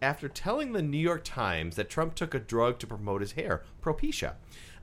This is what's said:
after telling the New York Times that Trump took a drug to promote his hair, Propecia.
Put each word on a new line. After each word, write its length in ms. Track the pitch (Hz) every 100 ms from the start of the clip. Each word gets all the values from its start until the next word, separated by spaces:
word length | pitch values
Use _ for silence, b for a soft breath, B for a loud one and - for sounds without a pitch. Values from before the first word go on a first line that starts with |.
after 260 | 135 151 139
telling 440 | - 185 262 285
the 80 | 214
New 160 | 151 147
York 260 | 170 170
Times 520 | - 127 104 82 82 85
that 120 | -
Trump 280 | - 160 -
took 180 | 165
a 60 | 135
drug 400 | 104 113 120 123
to 80 | 110
promote 340 | 107 101 98
his 120 | 101
hair, 280 | - - - B B
Propecia. 500 | 165 156 294 - 64 - B B B B